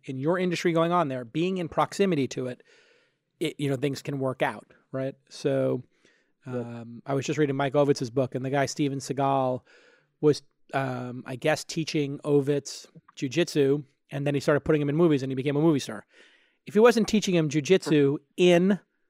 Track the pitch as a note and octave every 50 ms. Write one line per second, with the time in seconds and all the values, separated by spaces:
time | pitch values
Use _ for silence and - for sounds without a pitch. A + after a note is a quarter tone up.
0 | - - C3+ C3 C3+ D#3 F3+ F3+ F#3 F#3 E3+ D#3 - F#3 D#3+ E3 E3 E3+ F3 F3+
1 | E3 C#3 C3 B2+ B2 A2+ - D3+ E3+ F#3 F#3+ F#3 E3+ D3 - E3 D3+ - - -
2 | G3 G3 F3 D3 C3 A#2+ - C#3 B2+ B2+ B2 - _ _ _ _ _ _ _ _
3 | _ _ _ _ _ _ _ - E3+ D3+ - - D3 C#3 C#3 B2+ C3 C#3+ C#3 -
4 | - - C#3+ C#3 C3 C3 B2+ - D3+ C3+ A2 G#2 - _ - _ _ _ - C3+
5 | C3+ C3+ C#3 _ _ _ - - - D3 C3+ C3+ C3 C3 C3 B2+ - _ _ _
6 | _ _ _ _ _ _ _ _ - C3+ B2+ B2 A#2+ A#2 A#2+ A#2 A#2 A#2 A#2 A2+
7 | - - C#3+ C3+ B2 - D3 C#3+ D3+ C#3 C3+ C3+ C#3+ C3+ B2 D3 C#3+ C#3 C#3 -
8 | C3+ A#2 A2+ C#3 C3 A#2+ - C3 B2+ C3+ C3+ C#3+ C#3 C3 - - D3+ C#3 C#3 C#3
9 | - - C#3 C3 C3+ C3+ C3+ C3+ C3 B2+ B2+ B2 - _ _ _ _ _ _ _
10 | _ _ _ - - D3+ C#3+ - - _ _ _ _ _ - C3+ C3+ C3 B2+ B2
11 | B2 B2 B2 B2+ - - C3+ A#2+ - D3+ D3+ - - - - E3 D#3 - - D#3
12 | C#3+ C#3 C#3+ - - D3+ D3 C#3+ C3+ C#3 D3 C#3+ C3+ - - - - - - -
13 | _ _ _ - D3+ C3 A#2+ D#3 F3 - - D#3 C#3 C3+ C#3 D3+ C#3+ _ _ _
14 | _ - - C#3 C#3+ C#3+ C#3+ C#3 - - D3+ C#3 - - D#3 D3 D3 C#3+ C#3+ D#3+
15 | F3 E3 D3+ C3 C3 C3 C3+ B2+ B2+ D3 C#3 C#3+ D#3 E3+ D3+ C3 - - - -
16 | - _ _ - - _ _ _ _ _ _ _ _ - - G3+ A3+ A#3+ G#3+ A#3
17 | G#3 - - G#3 - G#3 F3+ E3+ D#3 D3+ C3 D#3 C#3 C3+ F#3+ F#3 - D#3 D#3+ D3
18 | C#3+ C#3 C#3+ - _ _ _ - F3+ F3+ F3 E3+ F3+ F#3+ G#3 - - _ _ _
19 | _ _